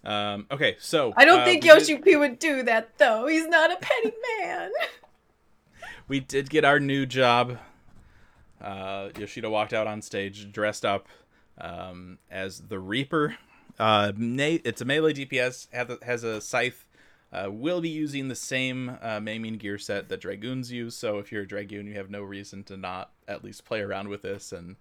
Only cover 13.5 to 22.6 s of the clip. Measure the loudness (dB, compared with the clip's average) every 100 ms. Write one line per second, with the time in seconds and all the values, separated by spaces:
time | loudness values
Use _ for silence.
13.5 | _ _ 0 4 4 2 -2 -4 0 0
14.5 | 0 -4 -6 -2 2 2 0 -4 -2 -2
15.5 | -4 -12 -8 -8 -8 -6 -4 -4 -6 -4
16.5 | -2 -2 -4 _ _ _ _ _ -10 -8
17.5 | -6 -4 -2 -4 -4 -6 -6 -8 -8 -6
18.5 | -2 -2 -4 -8 -8 -6 -6 -6 -8 -8
19.5 | -8 -8 -8 -6 -6 -6 -10 -8 -10 -8
20.5 | -8 -8 -10 -10 -8 -6 -6 -6 -8 -8
21.5 | -10 -10 -12 -12 -12 -10 -12 -12 -12 -14
22.5 | -16